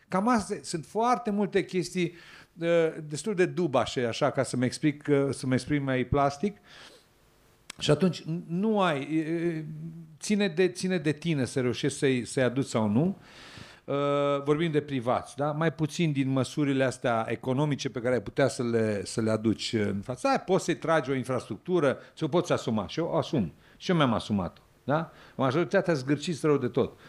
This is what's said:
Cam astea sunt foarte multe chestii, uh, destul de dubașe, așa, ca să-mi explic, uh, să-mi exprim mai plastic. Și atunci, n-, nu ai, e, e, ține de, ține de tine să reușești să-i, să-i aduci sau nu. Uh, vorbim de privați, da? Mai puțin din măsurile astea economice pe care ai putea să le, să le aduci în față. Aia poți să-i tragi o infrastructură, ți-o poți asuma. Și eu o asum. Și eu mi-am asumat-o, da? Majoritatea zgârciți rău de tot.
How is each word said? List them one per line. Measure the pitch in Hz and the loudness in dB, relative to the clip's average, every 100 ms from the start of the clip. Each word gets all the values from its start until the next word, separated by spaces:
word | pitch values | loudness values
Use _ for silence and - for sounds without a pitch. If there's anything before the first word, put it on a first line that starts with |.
| _ | _
Cam | 185 220 | -2 2
astea | 240 190 180 | 2 0 -6
sunt | - 170 147 | -6 -8 -4
foarte | 208 233 247 220 | -2 2 2 0
multe | 202 190 196 175 | 0 2 0 0
chestii, | 180 156 180 165 - - - - - | -2 -2 -2 -2 -4 -18 -20 -20 -6
uh, | 170 170 160 156 151 | 2 4 2 0 -8
destul | 147 220 185 | -6 -4 0
de | 175 | 0
dubașe, | 143 170 127 107 - 117 | 2 0 2 0 0 -2
așa, | 113 139 | 0 0
ca | - | 0
să-mi | 123 123 123 | -2 0 -2
explic, | - 156 143 - | 0 0 0 2
uh, | 143 139 | 2 2
să-mi | 127 131 | -2 0
exprim | 127 127 147 | 0 0 -2
mai | 135 127 | 0 -2
plastic. | 123 139 139 - 208 202 - - - - _ _ _ _ _ _ _ - | 0 2 2 0 -4 -4 -14 -20 -20 -20 _ _ _ _ _ _ _ -6
Și | - | 0
atunci, | 147 185 - | 2 2 0
n-, | 151 170 160 | -6 -8 -6
nu | 175 220 214 | -2 0 2
ai, | 180 143 139 | 2 0 -2
e, | 160 | -2
e, | 156 170 170 160 156 156 165 165 165 - | -2 -2 -2 -4 -6 -10 -12 -14 -18 -14
ține | - 208 202 | -2 0 2
de, | 156 180 | 2 2
ține | 185 185 185 | 2 -2 0
de | 151 | 0
tine | 147 175 147 120 | -2 0 0 0
să | 139 | 0
reușești | 123 113 143 - | 0 0 -2 0
să-i, | 135 127 110 | 2 2 0
să-i | - | 0
aduci | 123 127 135 | 2 2 0
sau | 120 110 | 0 2
nu. | 110 175 196 - - - - - - - | 4 2 0 -10 -20 -20 -20 -20 -20 -6
Uh, | 139 143 143 143 143 | -2 0 2 2 2
vorbim | 139 151 170 | 2 2 2
de | 147 | 0
privați, | 147 135 117 107 - - | 0 -2 0 0 -2 -4
da? | 147 | -4
Mai | 151 160 | 0 -2
puțin | - 156 - 165 | 0 -4 0 0
din | 139 135 | 2 0
măsurile | 135 123 - 143 135 | 0 0 0 2 2
astea | 131 120 131 113 113 | 2 0 0 0 0
economice | 117 127 127 151 131 135 | -4 -2 0 0 0 -4
pe | 120 | -4
care | 117 | 0
ai | 123 | 0
putea | - - 131 | -2 2 2
să | - | 2
le, | 120 117 110 101 92 | 0 2 2 0 -4
să | - | -2
le | 110 | 0
aduci | 110 110 98 - | 2 2 0 0
în | 113 101 101 | -2 0 -2
față. | 98 127 269 | -6 -4 0
Aia | 254 | 0
poți | - 175 - | 2 0 2
să-i | 160 | -2
tragi | 151 160 139 | 2 0 2
o | |
infrastructură, | 135 123 123 - 110 - 180 143 113 - - | -2 -2 -4 -4 -10 -2 2 2 0 -6 -6
ți-o | 156 | 0
poți | 170 - | 0 2
asuma. | 127 - 110 95 | 0 0 -2 -2
Și | - | -4
eu | 165 | -2
o | 160 | -2
asum. | - 147 85 - - - | 0 -2 -2 -6 -20 -10
Și | - | 0
eu | 175 | 2
mi-am | 135 | 4
asumat-o, | 107 - 101 85 - _ _ | 2 0 -2 -2 -8 _ _
da? | - 151 165 - - - | -2 -2 -2 -12 -18 -2
Majoritatea | 131 139 170 196 175 | 0 0 0 0 2
zgârciți | 156 127 147 - 147 156 | 0 0 -2 -2 -2 2
rău | 139 | 2
de | 120 | 2
tot. | - 98 - | 0 -2 -4